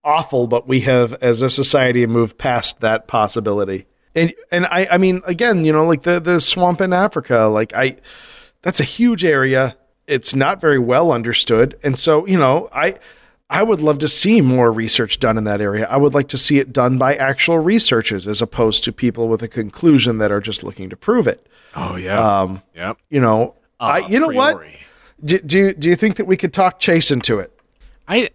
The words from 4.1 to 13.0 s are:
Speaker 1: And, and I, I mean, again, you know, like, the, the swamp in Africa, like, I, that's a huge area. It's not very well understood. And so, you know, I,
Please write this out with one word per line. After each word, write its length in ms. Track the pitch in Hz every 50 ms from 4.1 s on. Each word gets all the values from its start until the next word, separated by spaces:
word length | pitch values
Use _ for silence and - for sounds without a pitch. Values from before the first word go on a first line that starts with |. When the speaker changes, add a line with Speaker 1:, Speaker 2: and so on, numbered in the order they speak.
| _
Speaker 1:
And, 180 | 160 170 170 - - - _
and 140 | 175 175 180
I, 200 | - 170 180 190 190
I 40 | 175
mean, 240 | 180 190 185 185 185 -
again, 400 | - 180 160 240 240 214 175 160
you 60 | 156 156
know, 100 | 156 160
like, 180 | 165 165 139
the, 160 | - 175 175 175
the 220 | 160 175 175 165
swamp 400 | - - - 185 180 180 175 156
in 140 | 196 185 180
Africa, 460 | 180 196 208 - 156 - - 127 117
like, 340 | 110 107 107 107 113 - -
I, 240 | 107 131 135 131 - _ - - - - - - - - _ _ _
that's 180 | _ 175 - -
a 40 | 135
huge 380 | - - - 240 240 226 165
area. 540 | 180 170 147 135 131 135 131 131 135 123 - _ _ _ _ _ _
It's 280 | - 147 127 - - -
not 280 | 135 135 151 196 190
very 160 | - 156 143 131
well 340 | 120 117 123 143 170 170
understood. 640 | 131 117 110 120 113 - - - 117 110 123 139 - -
And 160 | - 143 131 -
so, 280 | - 165 156 151 175
you 120 | 202 190 175
know, 300 | 143 127 135 165 - - -
I, 200 | 135 156 190 190 -